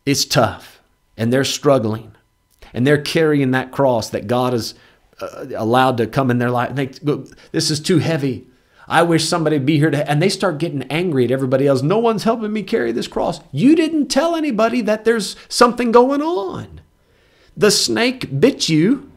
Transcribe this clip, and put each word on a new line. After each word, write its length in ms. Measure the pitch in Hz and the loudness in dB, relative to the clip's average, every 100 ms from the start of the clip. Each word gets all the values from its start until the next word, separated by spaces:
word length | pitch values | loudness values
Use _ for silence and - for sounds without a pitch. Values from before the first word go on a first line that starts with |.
| - | -4
it's 180 | 131 | -2
tough, 560 | - 135 107 - - - _ _ _ - | 0 0 0 -2 -18 -20 _ _ _ -6
and 160 | 113 | 0
they're 100 | 131 | 0
struggling, 680 | 135 - 151 135 107 110 - - _ _ _ _ - | 0 -2 2 2 0 -6 -10 -20 _ _ _ _ -12
and 140 | 110 131 | -2 2
they're 140 | 147 | 2
carrying 500 | 147 170 156 147 131 | 2 0 2 2 2
that 220 | 131 127 | 0 -4
cross 360 | - 139 120 107 | 0 2 2 -2
that 180 | 98 98 | -6 -4
God 260 | 120 123 | -2 0
has, 220 | 123 104 - _ _ _ _ | -2 -4 -12 _ _ _ _
uh, 280 | 90 85 143 98 | -14 -12 -10 -6
allowed 400 | 110 123 131 120 | 0 2 2 0
to 100 | 110 | -2
come 240 | - 131 | 0 0
in 60 | 123 | 0
their 140 | 120 | 0
life. 180 | 123 123 | -2 -4
And 80 | 131 | -4
they 80 | 135 | -8
go, 400 | - 143 131 - - - | -6 -4 -4 -8 -20 -8
"This 180 | - 156 | -4 -2
is 120 | 151 | -4
too 180 | - 170 | 0 0
heavy. 480 | 123 160 135 117 - _ _ _ - | 2 -2 -2 -6 -12 _ _ _ -2
I 160 | 143 | 2
wish 220 | 170 165 156 | 2 2 0
somebody 320 | 175 151 151 | -2 0 0
would 80 | 131 | 2
be 120 | 156 | 2
here 140 | 156 | 2
to," 180 | 139 147 | 0 -2
and 120 | 143 | 0
they 80 | 190 | 0
start 280 | 196 202 147 | 0 -2 -2
getting 260 | 165 143 | -6 -6
angry 420 | - 151 185 135 120 | -6 -4 -2 0 0
at 60 | |
everybody 360 | 135 135 131 139 | 0 0 0 2
else. 140 | 135 | 2
"No 180 | 143 208 | 2 2
one's 240 | 233 220 | 0 0
helping 300 | 214 240 208 | -2 -2 -2
me 100 | 220 | -6
carry 300 | 190 226 240 | -4 -2 -2
this 160 | 233 - | -4 -6
cross." 320 | - - - - | -4 -4 -6 -8
You 240 | 135 240 330 | 0 4 4
didn't 320 | 320 320 269 | 2 0 0
tell 300 | 269 330 330 | 0 0 0
anybody 420 | 302 214 226 247 | -2 0 0 0
that 200 | 208 220 | -2 0
there's 320 | 220 233 190 - - | 0 0 -2 -12 -10
something 420 | - 240 240 247 | 4 4 4 4
going 300 | 226 254 285 | 4 4 2
on. 580 | 311 359 381 - - - - _ _ _ _ _ _ - | -2 -4 -6 -10 -14 -18 -20 _ _ _ _ _ _ 0
The 100 | 208 | 2
snake 680 | 202 - 226 240 254 - 135 | 2 0 0 -2 -2 -8 2
bit 300 | 240 277 - | 2 2 0
you, 420 | 156 180 277 - | 2 2 0 -4